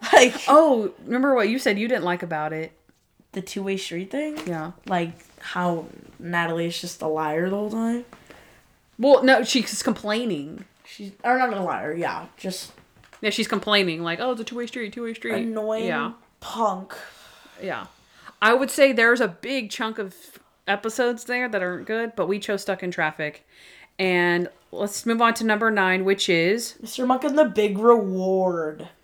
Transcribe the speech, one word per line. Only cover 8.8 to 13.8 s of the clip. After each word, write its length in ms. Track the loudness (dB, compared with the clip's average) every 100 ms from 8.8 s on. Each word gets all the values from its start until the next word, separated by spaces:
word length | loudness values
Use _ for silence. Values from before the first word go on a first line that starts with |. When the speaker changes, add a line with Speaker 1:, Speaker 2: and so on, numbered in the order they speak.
| _ _
Speaker 2:
Well, 240 | 6 6
no, 220 | 8 4
she's 360 | 4 0 -2 -4
complaining. 800 | -2 -2 -2 -2 -2 -4 -6 -12 -18 _
Speaker 1:
She's, 280 | -20 -18 -18 -8
or 160 | 0 2
not 140 | 2
a 60 | -2
liar, 320 | -4 -4 -4
yeah. 320 | -4 -4 -6 -12 _
Just 360 | -10 -8 -12 -20 _ _ -20 -6
Speaker 2:
Yeah, 100 | -4
she's 160 | -2 -2
complaining, 560 | -2 2 2